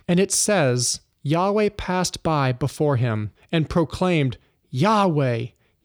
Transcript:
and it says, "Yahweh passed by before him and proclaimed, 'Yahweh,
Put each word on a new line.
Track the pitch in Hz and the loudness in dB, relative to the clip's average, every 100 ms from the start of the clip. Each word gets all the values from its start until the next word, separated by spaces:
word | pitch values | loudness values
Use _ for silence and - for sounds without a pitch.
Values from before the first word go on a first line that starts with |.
| - | 0
and | 175 | 0
it | 196 | 2
says, | - - 202 135 123 120 - _ _ | 0 2 2 2 2 -2 -4 _ _
"Yahweh | 139 160 196 208 208 208 | -2 0 0 0 0 -2
passed | - 185 175 - | -4 -2 -2 -4
by | 165 151 135 | -2 0 0
before | 123 139 - 151 131 | 0 -4 -2 0 2
him | 123 110 107 _ - | 0 -2 -6 _ -4
and | 165 147 | -2 0
proclaimed, | 180 156 - 185 165 131 - _ _ - | 0 -2 -2 0 2 0 -4 _ _ -8
'Yahweh, | 127 196 214 196 147 131 117 117 _ _ _ | 0 2 4 2 2 0 -2 -6 _ _ _